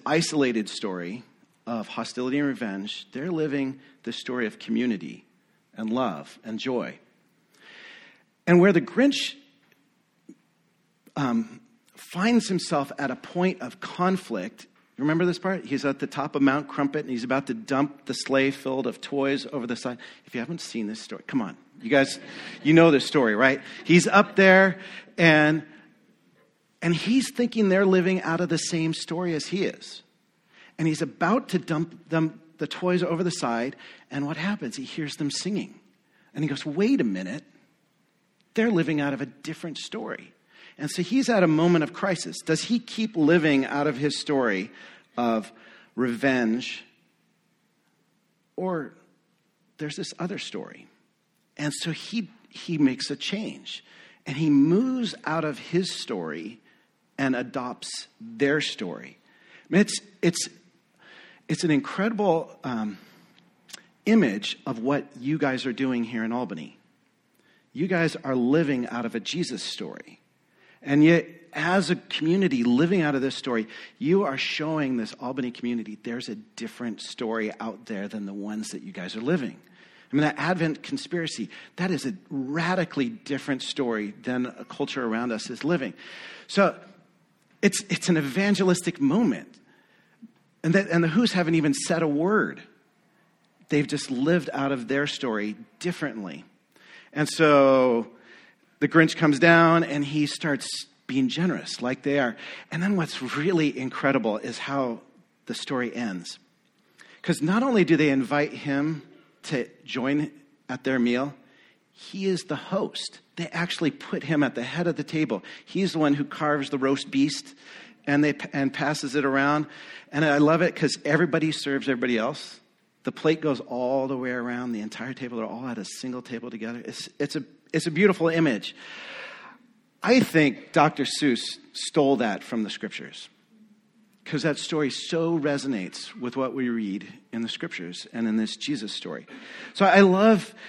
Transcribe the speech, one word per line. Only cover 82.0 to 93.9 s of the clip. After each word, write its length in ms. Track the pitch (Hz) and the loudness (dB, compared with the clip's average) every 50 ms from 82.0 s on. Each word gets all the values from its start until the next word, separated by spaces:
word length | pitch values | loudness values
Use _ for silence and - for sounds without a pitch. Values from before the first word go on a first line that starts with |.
| - | -2
a 80 | 131 98 - - - | -6 -8 -8 -10 -8
radically 800 | 147 135 127 135 147 170 160 175 185 185 165 - - 143 131 117 | -6 -6 -4 -4 -2 -2 0 0 0 0 0 -2 0 -2 -2 -2
different 540 | 113 - - - 143 131 - 151 135 123 | -4 -8 -8 -6 -6 -4 -2 -4 -4 -4
story 500 | - - - - 131 120 113 107 104 104 104 - - | -4 -6 -4 -2 -2 -2 -2 -2 -4 -6 -8 -8 -6
than 200 | 127 127 123 123 | -4 -2 -2 -2
a 220 | 123 - - 123 | -4 -6 -12 -16
culture 360 | - - - 143 135 - 139 | -12 -6 -6 -6 -4 -4 -4
around 300 | 123 113 110 113 120 120 | -4 -2 -2 -2 -2 -2
us 160 | 113 107 - - | -4 -4 -6 -8
is 160 | 120 - - | -8 -4 -2
living. 300 | 151 175 151 131 92 - - - - - - - - - - - - | 0 0 0 -2 -4 -10 -12 -18 -20 -18 -18 -18 -18 -18 -18 -12 -2
So 300 | - 202 196 165 - - - - - _ _ _ _ _ _ _ _ _ _ _ _ - | 2 4 4 4 2 -2 -12 -20 -20 _ _ _ _ _ _ _ _ _ _ _ _ 0
it's, 180 | - 202 - - - - | 2 2 2 0 -4 -4
it's 220 | 175 - - - | -6 -2 2 2
an 80 | 170 156 | 2 2
evangelistic 800 | 143 135 120 190 196 208 202 - 196 185 180 180 - 170 - - | 2 0 -2 0 2 2 2 2 4 2 2 2 0 -4 -2 0
moment. 580 | 139 131 160 226 240 151 104 76 - - - - _ _ _ _ _ _ _ _ _ _ _ - - - _ _ _ _ _ _ | 2 2 4 4 2 2 0 -2 -6 -14 -20 -20 _ _ _ _ _ _ _ _ _ _ _ -20 -20 -20 _ _ _ _ _ _
And 120 | - 160 165 | 0 2 2
the, 180 | 196 202 165 | 2 2 2
and 100 | 165 170 | 2 2
the 60 | 170 160 | 2 2
Who's 240 | 151 226 240 - | 2 2 2 2
haven't 220 | - 180 170 160 170 | 2 0 0 2 2
even 180 | 160 147 147 | 2 2 2
said 300 | 135 - - - 170 165 | 0 0 0 -2 0 0
a 40 | 165 | 0
word. 560 | 151 143 147 165 190 220 202 123 76 69 - - - _ _ _ _ _ _ _ _ _ _ _ _ _ _ _ _ _ _ _ - | 0 0 0 0 2 2 2 2 0 -4 -10 -16 -20 _ _ _ _ _ _ _ _ _ _ _ _ _ _ _ _ _ _ _ 0
They've 160 | 156 147 139 | 0 0 0
just 240 | - | 0